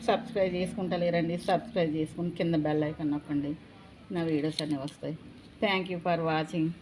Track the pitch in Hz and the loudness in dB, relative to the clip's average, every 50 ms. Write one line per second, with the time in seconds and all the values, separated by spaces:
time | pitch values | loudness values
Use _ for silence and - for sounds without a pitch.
0 | - - 208 - - - - 208 190 185 180 180 185 175 - - 190 170 180 175 | 4 2 2 2 0 -2 0 2 2 2 2 0 -2 -2 -2 -4 -2 -2 0 2
1 | 175 175 170 175 165 165 170 175 - - 185 160 - - - 185 170 156 151 160 | 2 2 2 2 2 2 0 -2 2 2 2 2 0 -2 0 0 0 2 2 0
2 | 156 156 - - 170 175 165 - 185 170 170 156 151 151 151 151 151 151 156 - | -2 -2 -2 -4 -4 -4 0 0 0 2 2 2 2 2 2 2 2 0 -2 -2
3 | 160 147 147 147 - - 147 143 143 143 151 - - - - - - - - - | -2 -2 -2 -2 -2 -2 -2 -2 0 -2 -6 -6 -10 -20 -20 -20 -20 -20 -20 -20
4 | - - 185 175 165 165 156 147 143 156 151 - 156 151 151 139 131 156 - - | -12 -6 -4 -2 0 2 2 2 0 0 -2 -2 -2 -2 -2 -2 -4 -8 -8 -8
5 | - 143 160 - - - - - - - - - 226 208 190 190 180 185 185 170 | -8 -8 -8 -8 -12 -18 -20 -20 -20 -20 -4 0 2 2 2 2 0 -2 -4 -2
6 | - 180 170 165 165 160 156 156 156 156 - 170 160 165 170 - | 2 2 2 2 2 2 2 2 0 0 0 0 0 0 0 -4